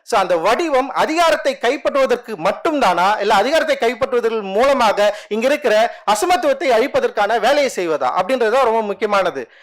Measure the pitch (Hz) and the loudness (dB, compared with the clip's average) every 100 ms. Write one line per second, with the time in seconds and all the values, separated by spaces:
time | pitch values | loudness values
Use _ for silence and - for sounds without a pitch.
0 | - 214 185 170 180 247 330 262 269 160 | -4 -2 0 0 0 0 0 0 0 -2
1 | 226 320 330 302 285 - 240 285 294 247 | 0 2 2 2 -2 -2 -2 -2 -2 0
2 | 262 240 - 196 170 - 330 294 214 175 | 0 -2 -4 -6 -4 -2 -2 0 2 2
3 | 185 208 202 208 240 311 294 269 233 247 | 0 0 2 2 2 0 0 0 -2 -2
4 | 262 247 226 226 196 196 277 262 220 196 | -2 -2 -2 -4 -4 0 2 2 2 2
5 | 208 208 - 214 254 294 262 214 233 - | 0 -2 -6 -2 0 0 2 2 0 -2
6 | - 214 349 359 311 269 349 220 269 262 | -2 0 2 2 0 0 0 0 2 0
7 | 226 220 202 226 214 294 262 - 175 147 | -2 0 0 0 2 2 0 -2 -4 -2
8 | 127 151 190 262 220 254 240 226 208 196 | -2 -2 -2 0 2 2 2 0 -2 -4
9 | 214 202 180 135 117 - | 0 0 0 -4 -10 -16